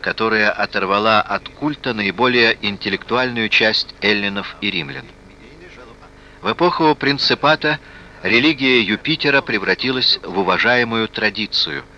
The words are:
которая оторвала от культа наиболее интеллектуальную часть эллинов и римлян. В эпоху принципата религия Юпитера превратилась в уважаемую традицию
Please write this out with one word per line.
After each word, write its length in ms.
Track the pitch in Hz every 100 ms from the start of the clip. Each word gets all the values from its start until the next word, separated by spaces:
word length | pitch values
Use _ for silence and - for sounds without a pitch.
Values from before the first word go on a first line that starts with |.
которая 500 | - 87 110 110 104
оторвала 720 | 107 104 104 95 101 107 110
от 260 | - 101 -
культа 460 | - 147 147 135
наиболее 640 | 110 101 92 127 123 117 113
интеллектуальную 840 | 107 98 104 95 - 120 127 120 110
часть 440 | - 110 110 - -
эллинов 560 | 101 104 101 98 95 -
и 100 | 101
римлян. 360 | 95 - 135 - - - - - - 180 - - - - - - -
В 100 | 107
эпоху 420 | 113 175 170 156 151
принципата 800 | 139 139 - 123 143 156 151 147 - - - -
религия 580 | 92 110 143 143 135 127
Юпитера 640 | 101 104 - 156 151 139
превратилась 760 | 135 113 95 92 123 127 - -
в 160 | 85 90
уважаемую 720 | 92 - 117 123 117 113 110
традицию 760 | - 107 104 104 - - 71 -